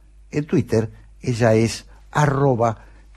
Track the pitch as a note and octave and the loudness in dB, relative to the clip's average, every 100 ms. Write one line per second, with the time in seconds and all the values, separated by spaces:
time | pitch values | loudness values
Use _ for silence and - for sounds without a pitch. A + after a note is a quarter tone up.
0 | - - - D3 D3+ F3 - A2 A2 - | -20 -20 -8 -8 -2 -2 0 0 -2 -8
1 | - - - A#2 A#2+ A2 A2+ - - - | -20 -10 -8 0 2 2 2 -4 -14 -20
2 | - - D3 C3 C#3 A#2+ A#2 A2 - - | -8 0 0 2 0 2 0 -2 -12 -20
3 | - | -20